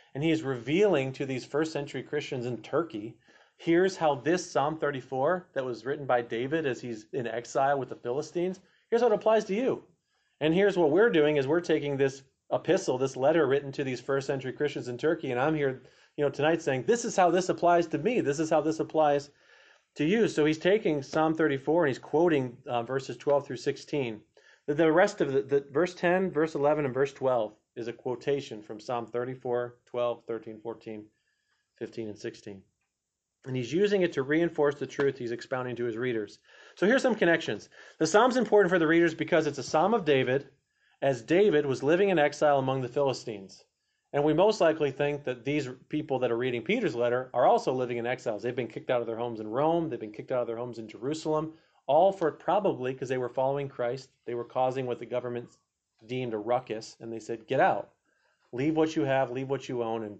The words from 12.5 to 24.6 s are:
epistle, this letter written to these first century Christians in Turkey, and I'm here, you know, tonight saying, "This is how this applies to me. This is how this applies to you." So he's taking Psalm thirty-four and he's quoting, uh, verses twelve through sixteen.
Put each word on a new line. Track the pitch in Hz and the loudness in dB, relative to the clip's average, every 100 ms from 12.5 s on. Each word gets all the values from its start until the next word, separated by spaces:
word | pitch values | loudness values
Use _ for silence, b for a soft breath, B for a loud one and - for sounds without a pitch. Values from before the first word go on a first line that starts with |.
epistle, | 127 - 160 - 127 | -4 0 0 0 -2
this | 135 131 | -2 0
letter | 135 165 135 | 2 4 4
written | 139 139 | 2 -2
to | 139 | -6
these | 135 120 | -4 -4
first | - 139 135 | -2 -4 -2
century | 139 131 | -6 -6
Christians | 123 147 156 123 | -4 -4 -4 -8
in | 120 | -4
Turkey, | 151 165 139 | -2 -2 -2
and | 120 | 0
I'm | 147 | 0
here, | 156 139 131 b b b - | 0 -2 -4 b b b -2
you | |
know, | 143 | -2
tonight | 143 151 165 | 2 0 0
saying, | 151 131 113 | 0 -2 0
"This | 233 233 | 0 0
is | - | 2
how | 180 | 4
this | 180 180 | 4 0
applies | 160 175 175 170 | 2 4 4 2
to | 147 | -2
me. | 175 240 | -2 0
This | 131 143 | -2 -2
is | 156 | 0
how | 160 | 2
this | 151 156 | 0 -2
applies | 151 160 151 143 139 b b b b b b | -2 2 2 2 -2 b b b b b b
to | - | -2
you." | 151 226 185 | 0 2 2
So | - | 2
he's | 151 156 | 2 2
taking | 175 214 208 151 | 2 2 2 -2
Psalm | 135 160 160 | -2 0 2
thirty-four | 160 156 135 143 165 | 2 2 0 0 2
and | 151 | 2
he's | 117 | -2
quoting, | - 147 175 151 127 - - | -2 2 4 2 0 -8 -6
uh, | 120 | -4
verses | 117 135 135 120 | -2 -4 -6 -6
twelve | 147 143 139 | 0 0 0
through | 123 | -6
sixteen. | 143 139 - 147 123 104 _ _ b b | -4 -6 -4 -4 -4 -6 _ _ b b